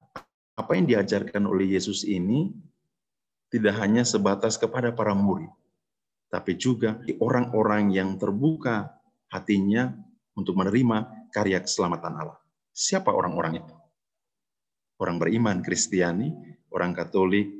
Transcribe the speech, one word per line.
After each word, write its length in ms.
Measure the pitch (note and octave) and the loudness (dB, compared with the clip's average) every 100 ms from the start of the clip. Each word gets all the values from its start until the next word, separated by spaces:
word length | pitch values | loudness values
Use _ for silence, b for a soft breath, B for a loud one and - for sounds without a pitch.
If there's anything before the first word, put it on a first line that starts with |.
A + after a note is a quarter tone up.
| _ - - _ _ - | _ -20 -20 _ _ -12
apa 140 | A2+ | -2
yang 160 | F3 D#3+ | 2 4
diajarkan 560 | A2+ G2 G2+ - G#2 G2+ | 4 2 0 -2 -2 0
oleh 320 | F#2 F#2+ F#2+ | 2 2 0
Yesus 240 | G2 F#2+ | 0 -4
ini 480 | - F#2+ F2+ C3 G3 - - _ _ _ _ _ _ _ _ | -2 -2 2 0 0 -6 -16 _ _ _ _ _ _ _ _
tidak 320 | A#2 G#2+ G#2 | 0 0 2
hanya 240 | G2+ A#2 | 2 2
sebatas 560 | A#2 G#2+ G2 G2+ A2+ A2+ | 4 2 2 2 0 0
kepada 320 | A2+ B2+ A#2+ | -2 -2 -2
para 240 | A#2 G#2+ | 0 0
murid, 320 | G2 G2+ E2+ D#2+ - _ _ _ _ _ _ _ | 2 2 0 -4 -16 _ _ _ _ _ _ _
tapi 240 | - - E2+ | -6 -4 -2
juga 400 | B2 A#2 A2+ G#2+ - - | 0 0 0 -2 -6 -2
orang-orang 720 | A#2 B2 A#2+ G#2+ G#2+ G#2+ G2+ | 0 0 0 2 2 4 4
yang 240 | F#2+ F#2+ F#2+ | 2 0 -2
terbuka 720 | G2 G2+ D3 D#3+ B2+ A2 B2 - _ _ _ | -2 0 0 0 -2 -2 -4 -12 _ _ _
hatinya 640 | F#2+ - G2+ G2 A2 B2+ C3 - _ _ | -10 0 2 4 2 0 -4 -16 _ _
untuk 240 | - F#2+ F#2 | -8 -2 0
menerima 720 | F#2+ A2+ B2 A2 A#2 - - | 2 4 4 2 0 -10 -8
karya 320 | G#2 G2+ F#2 | -2 2 0
keselamatan 640 | - - F2+ E2 E2+ D#2+ D#2 | 0 -2 0 -2 -6 -8 -10
Allah. 160 | - _ _ _ | -12 _ _ _
Siapa 400 | - - F#3+ F#3+ | -6 -2 0 2
orang-orang 480 | G3 F2 E3+ E2 - | 2 0 0 -2 -4
itu? 120 | - - _ _ _ _ _ _ _ _ _ _ _ _ | -8 -20 _ _ _ _ _ _ _ _ _ _ _ _
Orang 240 | F#2 E2+ | -4 -2
beriman 400 | E2 A2+ A#2 F#2 | 0 2 0 0
Kristiani, 720 | - F2 - F#2 F2 F2 C#3 D#3+ B B _ | -2 -2 0 0 0 0 -4 -6 B B _
orang 160 | F#2 F2+ | -4 -2
Katolik 640 | F2 E2 G2 F#2 G2+ G2+ - | -4 -2 2 2 2 0 -6